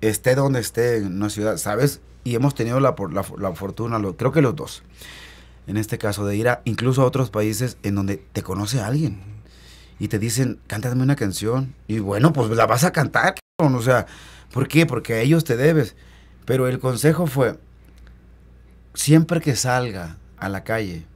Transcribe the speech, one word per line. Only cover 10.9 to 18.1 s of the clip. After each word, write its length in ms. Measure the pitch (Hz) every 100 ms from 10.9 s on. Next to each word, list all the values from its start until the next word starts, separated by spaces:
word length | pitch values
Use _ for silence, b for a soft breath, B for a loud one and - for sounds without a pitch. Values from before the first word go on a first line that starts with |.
| 123
una 140 | 131 143
canción". 580 | 104 92 107 123 135 - -
Y 100 | 110
bueno, 340 | 98 101 147
pues 160 | 143 117
la 160 | 113 110
vas 180 | 120
a 80 | 170
cantar, 420 | 180 139 127 113 - - _
cabrón, 180 | 143 127
o 40 |
sea, 240 | 117 123 92 B B B B
¿por 160 | 123 131
qué? 180 | 151 165
Porque 280 | 120 -
a 60 | 113
ellos 220 | 120 165
te 120 | 156 117
debes. 400 | 143 160 113 - b b b b
Pero 220 | - 131 127
el 100 | 127
consejo 460 | 131 120 147 160 175
fue, 300 | 131 120 104 - - - - -